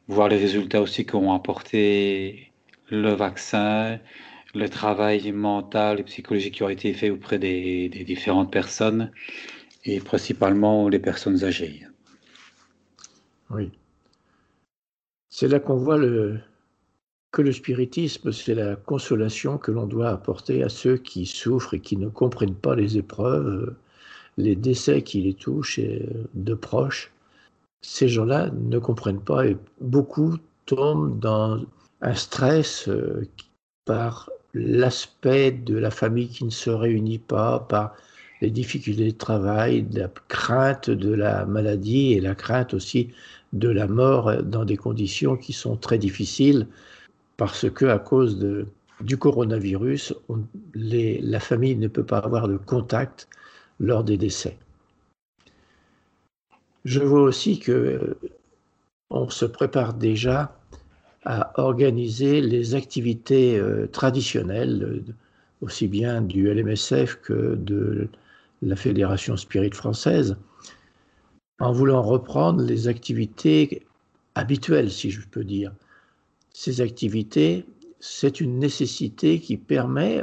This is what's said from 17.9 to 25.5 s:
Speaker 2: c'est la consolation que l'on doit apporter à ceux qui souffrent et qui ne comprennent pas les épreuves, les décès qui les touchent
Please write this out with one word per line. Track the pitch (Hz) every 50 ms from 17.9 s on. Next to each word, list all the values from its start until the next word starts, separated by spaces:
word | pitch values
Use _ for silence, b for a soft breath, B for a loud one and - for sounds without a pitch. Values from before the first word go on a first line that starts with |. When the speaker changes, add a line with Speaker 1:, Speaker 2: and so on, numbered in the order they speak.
| - 165 170 143 - - - 117
Speaker 2:
c'est | 110 - - 123 113
la | 113 104 101 101
consolation | 101 - - 143 135 - - 123 107 110 110 - - - 135 143 139
que | - 110
l'on | 110 117 110
doit | 107 117 113 117 117
apporter | 98 98 - - - - - - 127 131
à | 127 117
ceux | - - - 127 131
qui | 127 - - - 90 90
souffrent | - - - - 117 127 123 - - -
et | 87
qui | - - 101 98
ne | 98 107
comprennent | 107 - 127 123 120 - 113 98 92
pas | - - 143 131
les | 117 104 107 107
épreuves, | 107 - - - - 107 127 139 151 143 98 98 101 117 117 127 B B B B B B B B B B B B -
les | 101 107 98
décès | 92 117 131 123 - - 143 143 139
qui | - - - 101
les | 90 95 95
touchent | - - 127